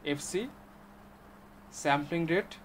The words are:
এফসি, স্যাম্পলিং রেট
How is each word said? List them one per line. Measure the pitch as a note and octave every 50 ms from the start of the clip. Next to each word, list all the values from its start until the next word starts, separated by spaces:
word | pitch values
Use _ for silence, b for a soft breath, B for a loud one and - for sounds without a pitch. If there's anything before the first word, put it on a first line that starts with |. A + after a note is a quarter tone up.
| -
এফসি, | D3+ C#3+ C#3+ - - - F3+ A3+ C#4 - - - - - - - - - - - - - - - - - - - - - - - -
স্যাম্পলিং | - - - D3 C#3 D3 D3 C#3+ E3+ E3+ E3+ D#3+
রেট | E3 F#3+ G#3 - - - -